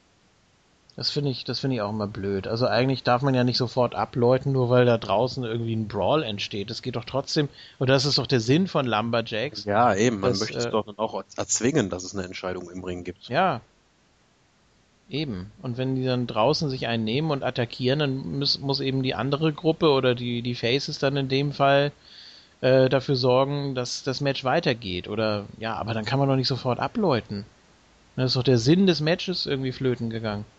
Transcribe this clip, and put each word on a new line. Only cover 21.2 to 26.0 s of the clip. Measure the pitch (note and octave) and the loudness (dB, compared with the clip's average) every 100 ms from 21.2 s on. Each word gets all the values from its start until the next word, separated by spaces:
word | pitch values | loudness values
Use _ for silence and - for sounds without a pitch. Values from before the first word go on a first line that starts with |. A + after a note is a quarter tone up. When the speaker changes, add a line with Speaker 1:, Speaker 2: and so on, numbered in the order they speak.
| C3+ | 0
Speaker 1:
dem | C3+ C#3+ | 0 0
Fall, | C3+ C#3 C#3 C#3+ - - - - - _ - | 2 4 6 4 -2 -20 -20 -20 -20 _ -2
äh, | C3 C3 C3 | 4 6 6
dafür | C#3 C3 C3+ | 4 2 2
sorgen, | B2+ B2+ C3+ C#3+ C#3+ | 4 4 4 0 -4
dass | B2+ B2 - | -4 -6 -6
das | - B2+ | -4 -2
Match | C#3+ C3+ | -2 0
weitergeht. | C3 D#3 F3 A#2 G2 F2+ F2+ | 2 2 2 -2 -2 -6 -4
Oder, | G#2 A2 G#2 G2+ - | -2 0 0 -4 -8
ja, | A2 G#2+ | -6 -4
aber | G2+ | -4
dann | A2 | -4